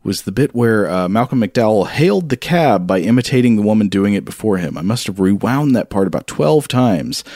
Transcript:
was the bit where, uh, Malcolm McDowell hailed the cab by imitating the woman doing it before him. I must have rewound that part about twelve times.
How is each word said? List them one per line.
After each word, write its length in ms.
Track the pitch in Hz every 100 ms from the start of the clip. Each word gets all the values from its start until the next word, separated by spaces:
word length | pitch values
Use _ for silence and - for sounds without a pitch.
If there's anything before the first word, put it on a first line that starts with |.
was 200 | - 101
the 100 | -
bit 240 | 95 143 120
where, 340 | 117 110 90
uh, 200 | 92 90
Malcolm 320 | 107 123 131
McDowell 480 | 104 123 110 107 87
hailed 400 | - 170 202 160
the 80 | 127
cab 500 | - 170 151 101 90
by 140 | 95
imitating 560 | 87 123 120 131 123 110
the 60 |
woman 260 | 104 107 104
doing 240 | 98 101
it 100 | 101
before 360 | - - 110 95
him. 180 | 80 78
I 40 |
must 260 | 90 117 -
have 120 | 98
rewound 560 | 95 101 107 135 147 120
that 140 | -
part 180 | 101 95
about 180 | - -
twelve 440 | - 151 151 143
times. 560 | 127 123 87 62 - -